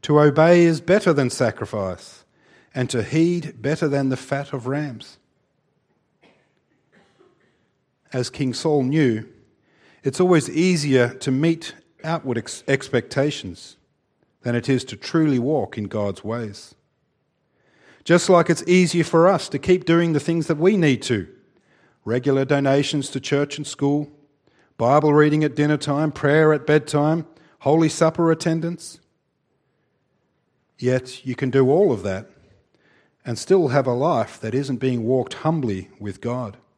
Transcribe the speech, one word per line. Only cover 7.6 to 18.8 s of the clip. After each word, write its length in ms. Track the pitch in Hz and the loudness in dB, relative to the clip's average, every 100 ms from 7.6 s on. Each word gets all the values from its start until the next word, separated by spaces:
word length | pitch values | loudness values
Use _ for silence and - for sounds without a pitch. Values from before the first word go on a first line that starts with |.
| _ _ _ _ _ | _ _ _ _ _
As 160 | 131 123 | -6 -6
King 240 | - 135 | -4 -6
Saul 280 | 117 165 151 | -4 -2 0
knew, 460 | 127 156 139 110 110 _ _ _ _ _ _ _ | 0 2 2 0 -6 _ _ _ _ _ _ _
it's 160 | - 131 | -8 0
always 280 | 180 175 135 | 4 4 2
easier 640 | - 185 175 147 135 120 | 0 0 0 2 2 2
to 160 | - - | -2 -4
meet 440 | 131 160 165 - - _ _ | 0 0 -2 -6 -18 _ _
outward 360 | 156 160 135 117 | -6 -6 -4 -6
ex-, 260 | 107 - - | -6 -14 -2
expectations 1080 | 139 - 127 - - 147 147 95 82 - _ _ _ _ _ _ _ | -2 0 -4 -4 -2 -2 -4 -12 -14 -20 _ _ _ _ _ _ _
than 140 | - | -4
it 160 | 120 113 | -4 0
is 140 | 131 | -2
to 120 | - 104 | -2 -14
truly 440 | - 165 156 131 | -4 -2 0 0
walk 360 | 120 151 101 - | -2 -4 -4 -8
in 80 | |
God's 400 | 104 110 101 95 | -8 -6 -6 -6
ways. 500 | 104 117 113 98 - _ _ _ _ _ _ _ _ _ _ _ _ _ | -8 -8 -10 -14 -20 _ _ _ _ _ _ _ _ _ _ _ _ _
Just 280 | - 170 - | 2 2 6
like 180 | 180 165 | 4 4
it's 160 | 165 - | -2 2
easier 380 | 180 | 2